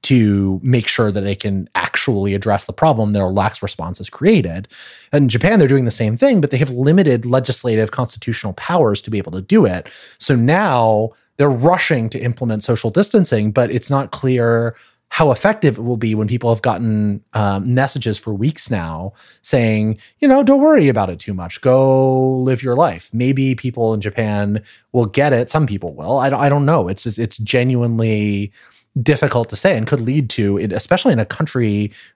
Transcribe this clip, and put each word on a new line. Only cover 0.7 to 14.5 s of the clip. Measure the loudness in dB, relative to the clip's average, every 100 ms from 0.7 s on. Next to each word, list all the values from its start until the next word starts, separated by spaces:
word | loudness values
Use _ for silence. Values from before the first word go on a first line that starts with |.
| 0 0
sure | 0 0
that | -2
they | -4 -4
can | -4 -4 -4 -6
actually | -4 -4 -2 -2 -2
address | -2 -2 -4
the | -4
problem | 0 0 2 0
that | 0
a | 0
lax | 0 -2 -4
response | -10 -8 -10 -10
has | -14
created. | -2 2 2 0 -6 -12 -18 -20 -20 _
And | 0
in | 2
Japan, | 2 2 4
they're | 4
doing | 2
the | 0
same | -2 -2 2
thing, | 2 2
but | 2
they | 0
have | -2
limited | 0 2 4 4 2 2
legislative | 0 0 -2 0 0 0
constitutional | -2 -6 -6 -8 -6 -8
powers | -8 -2 2 2 0
to | -4
be | -6
able | -6
to | -8
do | 2 4 4
it. | 0 -10 -20 -20 -6
So | 0 2
now | 4 2 2 2 2 2 -2 -8 _ 0
they're | 0
rushing | 2 2 2 0 -2 -2
to | -4
implement | -6 -4 -4 -2
social | -2 -2 0
distancing, | 0 2 2 2 0 0
but | 0 0
it's | 0 -2
not | -2 -4
clear | -4 -2 0 2